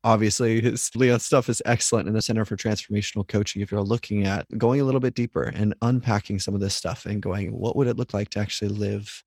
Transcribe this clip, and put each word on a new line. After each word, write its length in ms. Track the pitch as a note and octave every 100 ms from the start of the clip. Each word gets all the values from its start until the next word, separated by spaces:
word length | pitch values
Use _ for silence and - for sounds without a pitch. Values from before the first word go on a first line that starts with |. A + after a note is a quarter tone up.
obviously, 580 | A#2 A2 G#2+ - A#2+ A2+
his, 280 | A#2+ A2+ - A2+
Leon's 300 | B2+ A#2+ -
stuff 240 | C#3 A#2+
is 120 | A2+ -
excellent, 420 | A#2 - A2+ F2+
and 80 | A2
the 60 |
Center 240 | - A2 G#2+
for 100 | G2+
Transformational 720 | A2+ G#2+ - G#2 G#2 G#2+ F#2+
Coaching, 340 | G#2 G#2 G2+
if 100 | G2+
you're 100 | G2+
looking 440 | G2 A#2 - G#2 G2
at 200 | G2+ - A2
going 240 | A#2 C3+
a 20 |
little 180 | C3+ C3
bit 120 | B2+
deeper 300 | A#2+ A#2+ -
and 320 | B1 - G#2 -
unpacking 580 | A#2 B2+ A#2 G#2 - G2+
some 160 | - G2+
of 60 |
this 140 | G2 -
stuff 300 | - - -
and 160 | G#2
going, 300 | G2 F#2+ F#2+
"What 240 | - A2 -
would 120 | B2
it 100 | A#2
look 160 | B2
like 160 | G2+ G#2
to 100 | G#2
actually 300 | G2+ - G2+
live 540 | G2+ G#2 G#2 G#2 -